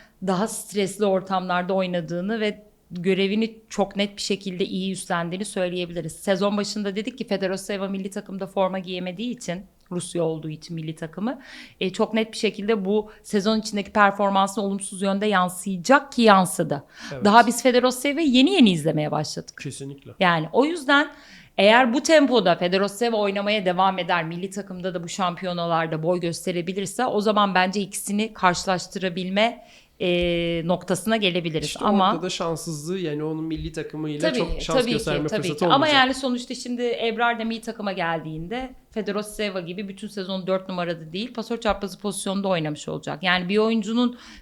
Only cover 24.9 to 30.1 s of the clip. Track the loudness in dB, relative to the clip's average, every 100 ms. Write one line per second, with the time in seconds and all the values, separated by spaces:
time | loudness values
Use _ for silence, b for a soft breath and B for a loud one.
24.9 | -6 -8 -2 -2 -2 -6 -4 0 0 0
25.9 | -2 0 0 -2 -4 -4 -4 -4 -4 -6
26.9 | -2 0 2 2 4 4 4 2 0 -4
27.9 | -6 -4 -2 -2 2 2 2 0 -2 -4
28.9 | -6 -4 -4 -2 2 2 0 B B B
29.9 | _ 0